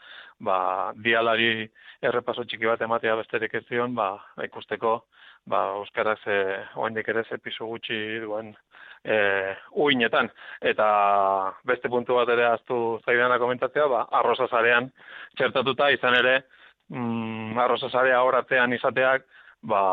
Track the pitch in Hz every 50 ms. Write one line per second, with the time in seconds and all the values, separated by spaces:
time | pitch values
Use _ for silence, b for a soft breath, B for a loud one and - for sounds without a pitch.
0 | B B B B B B B B - 104 95 92 92 92 92 95 92 104 - 110
1 | 107 117 113 113 113 117 113 113 117 117 110 110 110 107 _ B B B B B
2 | B 123 117 120 120 123 110 123 120 117 - 107 113 110 117 - 117 110 117 117
3 | - 113 110 113 104 - - 113 110 107 - 110 - - 123 120 120 123 123 117
4 | 104 95 101 104 - - - - 71 - - 117 - - 107 98 - - 113 120
5 | - _ B B B B B B B - 101 98 98 98 98 101 101 - - 117
6 | 107 107 107 - - 107 101 101 98 95 98 101 107 - - 143 117 110 113 110
7 | 104 - 107 113 110 - 123 117 - 113 - - 113 110 117 110 - - 117 107
8 | 107 107 110 113 113 107 107 110 113 107 107 - _ _ B B B B B B
9 | B - 110 107 101 101 98 98 95 95 95 - - - - - 151 147 135 123
10 | 117 113 - 139 120 104 - B B B B B B 123 110 - 107 107 104 104
11 | 101 101 101 101 98 95 98 95 95 95 - - - 123 123 123 - 131 123 123
12 | 120 - 123 123 120 120 117 120 120 117 117 110 _ - 131 120 117 113 113 107
13 | - - 123 120 123 127 123 117 120 120 127 123 135 127 - 147 151 143 123 110
14 | - - - 120 113 120 117 123 123 113 123 117 113 117 120 120 123 135 _ B
15 | B B B B B B B - 131 120 - 135 120 135 131 123 143 143 131 -
16 | - 123 123 123 120 127 131 131 - B B B B B B B _ - 156 131
17 | 120 117 117 117 113 110 113 110 110 110 110 120 123 120 120 113 131 120 123 123
18 | 127 131 127 123 127 127 127 123 120 - 135 127 123 123 123 113 - 135 117 131
19 | 131 131 135 131 - B B B B B B B - 110 107 98 98 95